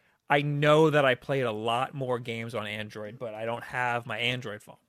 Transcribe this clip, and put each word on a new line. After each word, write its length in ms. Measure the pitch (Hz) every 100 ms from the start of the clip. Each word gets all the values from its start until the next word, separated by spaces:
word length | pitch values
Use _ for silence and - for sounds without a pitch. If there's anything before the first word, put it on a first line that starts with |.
| _ _ -
I 120 | 147
know 480 | 147 143 147 151 160
that 160 | 147 139
I 100 | 123
played 280 | - 139 123
a 60 |
lot 420 | 107 113 117 135
more 260 | 143 127 120
games 340 | 123 113 117 117
on 120 | 104
Android, 500 | 107 107 110 104 120
but 140 | 120
I 120 | 107 113
don't 180 | 117
have 420 | - 127 123 120 120
my 120 | 110
Android 440 | 120 127 113 104
phone. 160 | - -